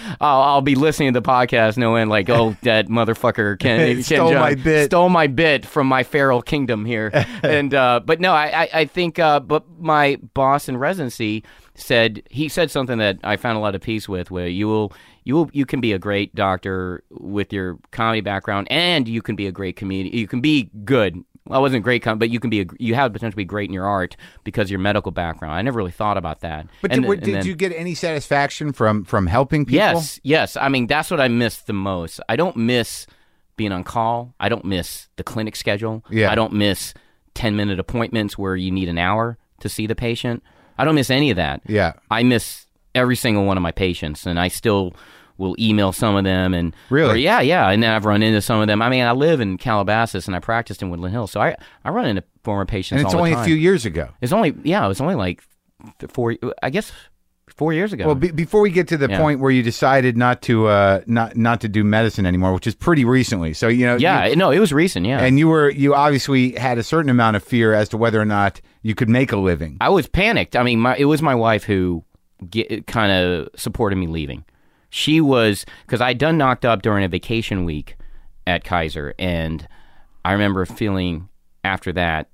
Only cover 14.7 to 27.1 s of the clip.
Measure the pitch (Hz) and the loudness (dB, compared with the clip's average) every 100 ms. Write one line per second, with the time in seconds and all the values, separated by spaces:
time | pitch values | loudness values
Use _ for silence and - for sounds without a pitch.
14.7 | 107 104 - - _ - 147 147 143 131 | 0 -2 -8 -20 _ -2 0 0 -2 -2
15.7 | 143 117 98 104 101 101 - 98 95 98 | -2 -2 -2 -2 -4 -4 -2 -2 -2 -4
16.7 | 95 92 87 - - 92 101 98 101 92 | -6 -6 -8 -14 -16 -8 -4 -4 -4 -6
17.7 | 85 _ - 113 110 98 98 104 101 98 | -8 _ -4 -2 -2 -2 -6 -4 -6 -2
18.7 | 139 175 170 117 113 - 101 98 90 95 | -2 0 0 -2 -4 -6 -6 -6 -6 -8
19.7 | 90 101 95 92 117 104 123 143 151 104 | -6 -6 -4 -4 -6 -6 -2 0 0 -2
20.7 | 107 101 127 98 90 - _ - 135 139 | -10 0 2 2 -2 -14 _ -4 0 2
21.7 | 127 104 120 117 110 117 117 117 107 92 | 0 0 0 0 0 0 -2 -2 -2 -2
22.7 | 85 113 117 135 104 113 101 92 101 101 | -6 -2 0 0 -2 -8 -6 -6 -6 -6
23.7 | 92 95 101 90 - - - - 110 101 | -4 -2 -2 -4 -8 -20 -14 -8 -4 -2
24.7 | 98 98 104 98 90 85 85 78 80 117 | -2 0 0 -2 -6 -6 -8 -8 -4 -4
25.7 | 117 92 - 107 98 82 78 85 78 80 | -4 -6 -4 -2 -2 -4 -8 -10 -10 -12
26.7 | - 190 131 127 | -10 -2 0 0